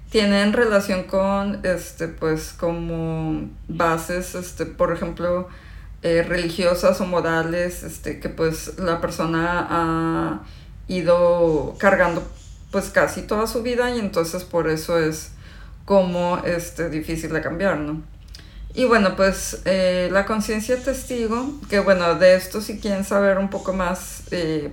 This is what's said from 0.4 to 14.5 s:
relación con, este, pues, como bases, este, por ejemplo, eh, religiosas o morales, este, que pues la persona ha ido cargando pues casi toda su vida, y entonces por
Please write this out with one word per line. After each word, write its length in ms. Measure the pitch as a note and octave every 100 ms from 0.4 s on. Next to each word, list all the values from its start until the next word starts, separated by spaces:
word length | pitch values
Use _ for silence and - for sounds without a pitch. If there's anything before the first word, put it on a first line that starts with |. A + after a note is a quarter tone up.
| G#3
relación 520 | A3+ A#3 G3+ G3 F#3
con, 560 | - F#3+ G3 G3 G3+ G3+
este, 440 | F#3 E3+ - - E3
pues, 480 | - D#3+ D#3 - -
como 880 | E3+ E3+ E3 E3 E3 D#3+ D#3+ D#3 - - -
bases, 640 | E3 E3+ E3 E3 F3+ F3+
este, 320 | F3+ F3+ -
por 260 | E3 - F3
ejemplo, 560 | E3+ E3+ E3 F3 F3+ F3+ - - - - -
eh, 240 | E3+ E3 E3+
religiosas 720 | F3 E3+ E3 F3 F3 F#3+ G3
o 40 |
morales, 800 | F#3 F3 E3 E3 E3 F3 F3 F3
este, 360 | E3+ - - D3+
que 100 | -
pues 500 | - D#3+ D#3+ - -
la 200 | E3+ E3+
persona 680 | F3 - E3 E3 E3+ F3 D#3+
ha 720 | E3+ E3+ E3 E3 E3 E3 - - - - - -
ido 880 | F#3 E3+ F3 F3 F3 E3+ D3+ B2+ -
cargando 460 | G3 F#3 F3 E3+ - - - - -
pues 180 | G3+ F#3
casi 320 | - - F#3+
toda 240 | F3 G#3
su 160 | A3 A#3+
vida, 300 | A#3 A#3+ B3
y 80 | A#3+
entonces 440 | G3 F3 E3 F3+
por 240 | F3+